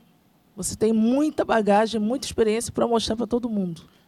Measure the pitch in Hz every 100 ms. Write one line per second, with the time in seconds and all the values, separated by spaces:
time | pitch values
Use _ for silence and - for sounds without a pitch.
0 | _ _ _ _ _ - 180 - 214 220
1 | 220 262 302 - 339 226 208 202 220 226
2 | 208 269 - - 220 220 240 - 233 233
3 | - 220 220 240 233 214 180 165 - _